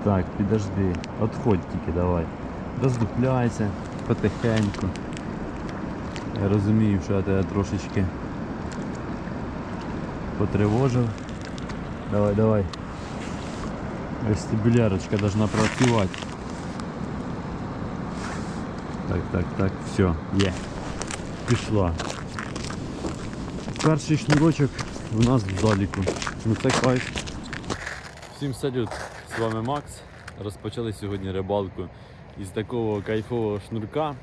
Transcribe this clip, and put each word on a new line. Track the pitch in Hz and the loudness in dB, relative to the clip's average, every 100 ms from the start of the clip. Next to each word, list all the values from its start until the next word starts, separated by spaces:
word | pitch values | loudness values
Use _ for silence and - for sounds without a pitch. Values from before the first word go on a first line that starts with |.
Так, | 104 98 85 - | 4 4 2 0
підожди. | 101 110 101 95 95 85 - - | 2 2 2 0 2 0 -4 0
Отходь | 107 - 123 95 - | 0 2 4 4 2
тільки | - - 82 | -4 -2 2
давай. | 90 87 80 - - - - - | 4 4 0 -4 -8 -8 -6 0
Роздупляйся | 135 117 113 - 127 131 120 107 107 95 - - - | 2 2 0 2 2 4 2 2 -2 -2 -6 -8 0
потихеньку. | 113 107 - 117 110 104 - 95 - - - - - - - - - - - - - - 110 | 2 2 2 2 4 2 2 -2 -2 -6 -6 -6 -6 -6 -6 -6 -6 -6 -6 -6 -6 -6 0
Я | 101 | 2
розумію, | 104 101 107 107 101 - | 4 6 6 6 4 2
що | |
я | 98 | 0
тебе | 92 98 | 4 2
трошечки | 87 101 98 101 - - 92 - - - - - - - - - - - - - - - - - - - - - - - | 2 2 0 0 -2 0 0 0 -6 -6 -6 -6 -6 -6 -6 -6 -6 -6 -6 -6 -6 -6 -6 -6 -6 -6 -6 -6 -6 0
потривожив. | 101 101 104 110 135 123 117 104 - - - - - - - - - | 2 4 4 6 4 4 2 0 -6 -8 -8 -8 -6 -6 -6 -8 0
Давай, | 101 104 101 | 4 4 6
давай. | 110 107 90 - - - - - - - - - - - - - - - 110 | 6 6 2 -4 -8 -8 -8 -8 -6 -6 -6 -6 -6 -6 -6 -6 -6 -4 0
Вестибулярочка | 107 - 113 107 117 113 95 - 107 | 0 2 4 6 8 6 4 0 2
должна | 104 98 104 | 2 4 2
працювати. | 101 107 - 127 117 95 90 - - - - - - - - - - - - - - - - - - - - - - - - - - - - - | 4 2 4 4 6 4 0 -8 -8 -8 -6 -6 -6 -6 -6 -6 -6 -6 -6 -6 -6 -6 -6 -6 -6 -6 -6 -6 -6 -6 -6 -6 -6 -6 -6 0
Так, | 90 87 | 0 2
так, | 95 87 - | 0 0 2
так, | 98 95 - | 0 0 -4
все, | - 95 80 - 95 | 4 4 4 0 2
є. | 95 90 - - - - - - - - - | 2 2 -6 -6 -6 -6 -4 -6 -6 -6 0
Пішла. | 117 - 107 90 80 - - - - - - - - - - - - - - - - - - | 0 2 2 4 2 -4 -6 -6 -6 -6 -6 -6 -6 -6 -6 -6 -4 -6 -6 -6 -6 -6 2
Перший | - 156 - 156 | 4 4 4 2
шнурочок | - 147 165 151 139 - - - - 110 | 6 6 6 6 2 0 -8 -8 -4 4
у | |
нас | 117 131 | 6 6
в | 98 95 | 2 2
заліку. | 107 101 98 - 95 - - - 113 | 4 4 2 0 0 0 -4 -2 0
Ну | 107 | 2
це | 131 | 4
кайф. | 127 131 127 - - - - - - - - - - - - - - | 4 4 2 0 -6 -6 -8 -8 -10 -6 -6 -6 -10 -12 -14 -16 -6
Всім | 143 | -6
салют, | 123 143 127 110 - - - - - | -2 0 0 -2 -4 -8 -12 -10 -2
з | |
вами | 113 110 | 0 0
Макс. | 113 147 - - - - - - | 0 -2 -4 -14 -16 -16 -14 -8
Розпочали | 104 - 110 113 117 | -8 -6 -8 -4 -4
сьогодні | 101 101 101 95 | -4 -4 -4 -2
рибалку | 95 95 101 95 87 87 - - - - - | -2 0 0 0 -4 -10 -10 -18 -18 -18 -12
із | 98 | -8
такого | - 107 123 113 104 | -6 -4 -2 0 0
кайфового | 92 110 104 120 110 104 98 | 0 -2 0 0 0 -2 -4
шнурка. | 113 107 143 156 131 | -6 -4 -2 -2 -4